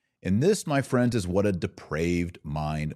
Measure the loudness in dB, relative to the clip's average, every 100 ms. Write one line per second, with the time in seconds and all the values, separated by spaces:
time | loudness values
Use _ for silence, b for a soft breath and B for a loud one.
0 | _ _ 0 2 4 2 0 -2 2 2
1 | 2 0 0 2 2 0 -4 -8 -8 -2
2 | 0 0 -2 -6 -8 -4 -2 -2 -4